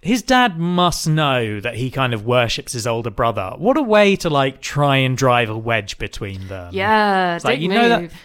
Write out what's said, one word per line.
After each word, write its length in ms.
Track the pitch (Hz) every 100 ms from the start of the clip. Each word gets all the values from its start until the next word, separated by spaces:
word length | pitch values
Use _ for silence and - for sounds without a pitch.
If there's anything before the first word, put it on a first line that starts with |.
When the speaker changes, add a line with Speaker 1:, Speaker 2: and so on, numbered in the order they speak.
Speaker 1:
his 180 | 156 247
dad 380 | - 254 247 165
must 480 | 170 180 180 - 160
know 520 | 156 147 131 113 104
that 140 | 113 110
he 140 | 131
kind 240 | 135 127
of 100 | 117
worships 480 | 107 123 117 - -
his 120 | 127 117
older 240 | 117 117
brother. 440 | 104 117 104 92 -
What 200 | 180 285
a 40 |
way 340 | 262 214 208 190
to, 120 | 175
like, 320 | 147 135 135
try 360 | - 143 143 135
and 200 | 131 127
drive 320 | 131 120 113
a 80 | 110
wedge 400 | 113 113 101 -
between 500 | 104 - 101 95 95
them. 200 | 95 87
Speaker 2:
Yeah, 640 | 190 196 220 208 190 185 170
Speaker 1:
It's 60 |
like, 120 | 139 135
Speaker 2:
don't 80 |
Speaker 1:
you 60 | 175
know 200 | 202 240
that, 120 | 233
Speaker 2:
move. 100 | 170 -